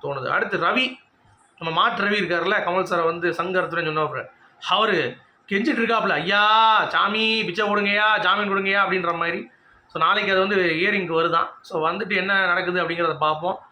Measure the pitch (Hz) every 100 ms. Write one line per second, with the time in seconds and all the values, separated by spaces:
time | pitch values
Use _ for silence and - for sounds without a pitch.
0 | 143 139 127 170 208 185 170 220 254 254
1 | _ _ _ _ _ _ 165 165 220 233
2 | 202 208 170 170 175 202 180 180 180 175
3 | 165 170 175 165 175 185 180 170 160 156
4 | 151 131 - _ - _ - 185 220 180
5 | 127 - _ _ - 196 240 233 226 226
6 | 165 151 170 202 208 220 220 214 156 165
7 | 196 214 220 220 180 175 208 202 202 208
8 | 214 208 185 202 208 196 196 202 190 185
9 | 170 170 165 - - _ _ _ _ 160
10 | 160 202 196 190 196 202 175 160 190 208
11 | 170 165 165 170 - - - 175 156 185
12 | 208 196 185 196 185 175 175 180 165 165
13 | 170 147 156 156 175 190 -